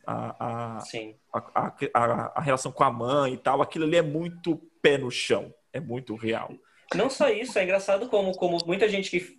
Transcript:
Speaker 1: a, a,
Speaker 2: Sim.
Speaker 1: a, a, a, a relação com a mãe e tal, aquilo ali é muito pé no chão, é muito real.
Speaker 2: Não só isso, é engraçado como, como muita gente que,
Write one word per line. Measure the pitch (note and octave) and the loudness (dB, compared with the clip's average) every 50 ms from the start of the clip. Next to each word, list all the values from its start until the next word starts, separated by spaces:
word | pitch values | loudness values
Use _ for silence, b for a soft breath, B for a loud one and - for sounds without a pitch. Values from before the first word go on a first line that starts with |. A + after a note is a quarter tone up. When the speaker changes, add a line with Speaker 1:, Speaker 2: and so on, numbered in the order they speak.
| _ | _
Speaker 1:
a, | - A2+ A2+ A#2 A#2 A2+ - A#2 A#2+ A#2 A#2 A#2 A#2 A2+ | -8 -6 -6 -6 -8 -8 -6 -6 -6 -6 -6 -6 -8 -8
a, | A2 | -10
Speaker 2:
Sim. | G#2+ - - A#2 A2 A2 A2 _ _ _ - | -10 -10 -10 -10 -10 -10 -14 _ _ _ -6
Speaker 1:
a, | A#2 A2 - - | -6 -6 -4 -4
a, | - - G2 - - - G#2 - | -2 -2 -4 -4 -6 -4 0 2
a, | A#2 A#2 A#2 A#2 - A#2 - - - | 2 2 2 2 0 -4 -4 -4 -2
a | |
relação | - C#3+ C3+ C3 - D3+ | 0 0 0 0 0 -2
com | B2+ - C#3+ | 0 2 2
a | C3+ | 2
mãe | A#2+ A#2 A#2 B2 C3+ D3 C#3 C3 B2+ | 2 0 -2 0 2 2 2 2 0
e | A#2+ | -2
tal, | - C3 C3 C#3 | 0 2 2 2
aquilo | D3 D3 - E3 D#3+ | 2 0 0 -2 0
ali | D#3 D#3+ E3+ | 2 4 4
é | D#3+ | 2
muito | D3+ C#3+ D#3 E3+ F3 F3 F3 - F3 D#3 - - - _ _ | 2 0 -4 -4 -6 -8 -6 -2 -2 -2 -2 -4 -14 _ _
pé | - D#3+ C#3+ C3+ | 4 4 4 4
no | C3 B2 | 0 -2
chão, | A#2+ - - - B2 G2 - - - _ _ _ | -4 -4 0 0 0 0 0 -2 -14 _ _ _
é | - B2+ | -10 -8
muito | - A#2 A#2 B2+ C3 - G#2+ | -8 -6 -6 -6 -6 -8 -8
real. | A2 A2+ A2 A2+ A2 - - - - _ b b b b b - | -4 -2 -2 -2 -2 -4 -8 -12 -16 _ b b b b b 0
Speaker 2:
Não | E3+ G#3+ C4 | 0 0 0
só | C4 - D4+ C#4 | 2 4 4 4
isso, | G#3+ G#3 A#3+ B3+ - G#3+ | 4 2 -2 -2 0 0
é | F#3 | 2
engraçado | F3+ F#3 G3 G3 - G3 G3 - B3+ | 2 2 2 2 2 0 0 2 2
como, | - G3+ G3 F#3+ F#3 - | 2 2 2 2 0 0
como | F#3 F3 F3 E3+ E3+ | 0 0 0 0 0
muita | E3+ F3 G3+ A#3 G#3+ | 0 0 2 2 2
gente | G3 G3 G3 - | 2 2 -2 -2
que, | - F3 F3 - - | -2 -4 -4 -6 -12